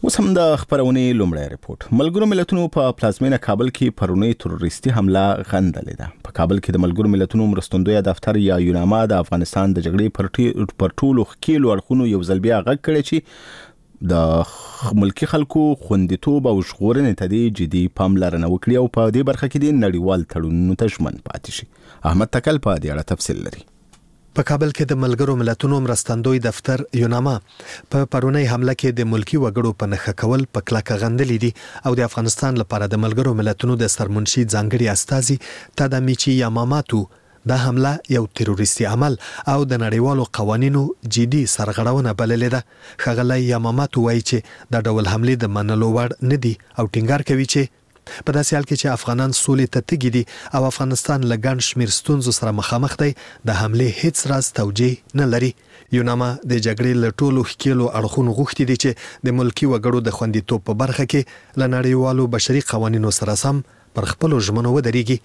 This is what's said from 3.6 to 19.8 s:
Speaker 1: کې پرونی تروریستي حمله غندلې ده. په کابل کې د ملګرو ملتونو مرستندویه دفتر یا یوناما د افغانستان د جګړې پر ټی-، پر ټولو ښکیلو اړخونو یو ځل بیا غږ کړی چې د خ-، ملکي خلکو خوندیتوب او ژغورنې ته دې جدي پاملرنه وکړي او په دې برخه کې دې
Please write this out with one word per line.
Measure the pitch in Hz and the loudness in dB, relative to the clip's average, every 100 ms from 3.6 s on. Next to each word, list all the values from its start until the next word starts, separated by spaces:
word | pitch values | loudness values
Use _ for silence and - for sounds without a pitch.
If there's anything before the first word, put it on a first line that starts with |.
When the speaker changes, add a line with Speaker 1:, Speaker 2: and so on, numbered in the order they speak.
| 127 | 0
Speaker 1:
کې | - 127 - | 0 -2 0
پرونی | 95 92 110 117 | 0 2 2 0
تروریستي | - 85 85 - 131 117 | -4 -4 -4 -2 -2 2
حمله | 95 95 98 98 - | 2 2 2 0 -2
غندلې | 95 95 78 - - | 0 0 0 -8 -10
ده. | - - - | -14 -14 -16
په | - | -2
کابل | 82 98 | 2 2
کې | - 90 | 0 0
د | 92 | 2
ملګرو | 87 107 101 | 2 2 2
ملتونو | 95 110 110 95 | 2 2 2 0
مرستندویه | - 95 95 107 98 | -2 0 2 2 2
دفتر | 90 - 107 | -2 0 2
یا | 101 90 87 | 2 2 2
یوناما | 87 87 110 110 98 | 2 2 2 2 0
د | 85 | 0
افغانستان | 87 87 - 98 | -2 -2 0 2
د | 90 82 | 2 0
جګړې | 92 107 - | 0 0 0
پر | 98 - | -4 0
ټی-، | 120 - 104 - | 0 0 -4 0
پر | 95 - | -2 0
ټولو | 139 131 104 | 2 2 0
ښکیلو | - - 156 131 | -4 0 2 4
اړخونو | 98 - 127 123 | 2 0 0 2
یو | 101 87 | 0 0
ځل | 95 104 | 0 2
بیا | 113 | 0
غږ | 90 139 - | 0 -2 0
کړی | 151 139 | 0 0
چې | 160 - - - - - _ _ - 87 | -2 -4 -20 -20 -20 -20 _ _ -8 0
د | 87 82 82 - | 2 4 2 0
خ-، | - - - 113 104 | -6 -18 -8 -2 2
ملکي | 98 - 156 | 2 0 -2
خلکو | 160 147 156 151 143 | 0 0 2 2 0
خوندیتوب | - 101 92 92 - 143 131 | 0 0 2 0 0 2 2
او | 104 | 0
ژغورنې | 87 - 101 120 139 101 | -2 -2 0 2 2 0
ته | 92 | 0
دې | 107 117 104 | 0 0 0
جدي | 85 87 90 - | -2 0 0 0
پاملرنه | 95 98 92 85 85 | 2 4 2 0 0
وکړي | 90 - 123 | 0 2 2
او | 127 - | 2 2
په | 113 | 2
دې | 110 135 | 2 0
برخه | 131 139 | 0 -2
کې | 143 | 0
دې | 147 147 | 2 4